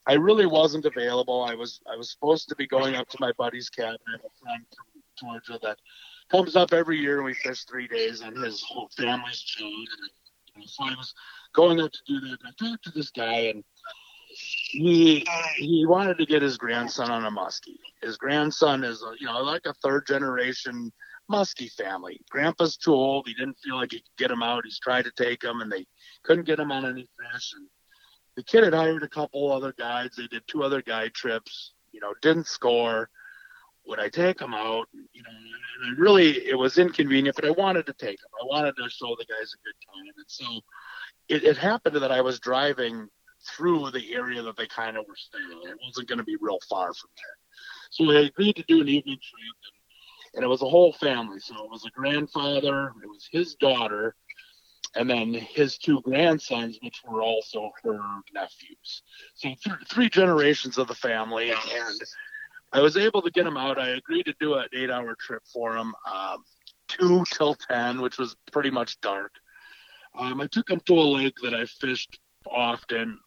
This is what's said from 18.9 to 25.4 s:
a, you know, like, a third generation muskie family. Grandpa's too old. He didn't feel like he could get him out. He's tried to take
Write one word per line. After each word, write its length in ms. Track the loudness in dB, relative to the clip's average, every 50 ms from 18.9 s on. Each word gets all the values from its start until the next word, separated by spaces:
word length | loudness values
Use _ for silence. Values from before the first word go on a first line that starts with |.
| -6 -8 -10
a, 100 | -14 -14 -12
you 80 | -10
know, 140 | -8 -6 -4 -4
like, 200 | -2 -4 -4 -6
a 80 | -8 -10 _ -2
third 240 | 0 0 0 0
generation 840 | 0 -2 -2 0 -2 -2 -2 -2 -2 -4 -6 -8 -10 -10 -8 -10 -10 -12 _ -20 -20 -20 -20 _ -4
muskie 420 | 0 0 0 0 -2 -10 -12 -12 -8
family. 480 | -8 -8 -6 -6 -8 -10 -12 -16 -16 _ _
Grandpa's 460 | -4 -2 0 0 0 0 -2 -2 -2
too 160 | -2 2 4 4
old. 320 | 4 4 2 0 -2 -4
He 80 | -6 -8
didn't 240 | -8 -8 -8 -8 _
feel 160 | -10 -8 -4
like 140 | -4 -4 -6 -6
he 60 | -12
could 180 | _ _ _ -4
get 120 | -2 -2
him 120 | 0 -2 -2
out. 220 | -2 -2 -4 -4
He's 140 | -8 -12 -8
tried 260 | -4 -2 0 0 0
to 40 | -2 -2
take 260 | -2 -2 -2 -2 -4